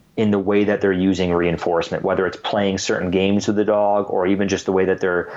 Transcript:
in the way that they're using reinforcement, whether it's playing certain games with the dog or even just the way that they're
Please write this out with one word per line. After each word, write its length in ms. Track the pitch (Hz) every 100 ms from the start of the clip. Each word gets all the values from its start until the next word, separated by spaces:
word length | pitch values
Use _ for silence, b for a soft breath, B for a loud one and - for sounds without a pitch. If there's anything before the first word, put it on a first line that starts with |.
| _ -
in 140 | 107
the 80 | 101
way 260 | 95 101
that 160 | 101 101
they're 120 | 98
using 400 | 92 95 90 90
reinforcement, 720 | 87 87 82 87 85 82 78
whether 240 | 92 92 92
it's 100 | -
playing 380 | - 107 101 95
certain 320 | - 107 90
games 360 | 92 95 101 107
with 100 | 104
the 80 |
dog 420 | 104 104 104 101 98
or 160 | 98 92
even 220 | 98 98
just 180 | 92 -
the 60 |
way 120 | 95
that 160 | 92 92
they're 320 | 92 87 82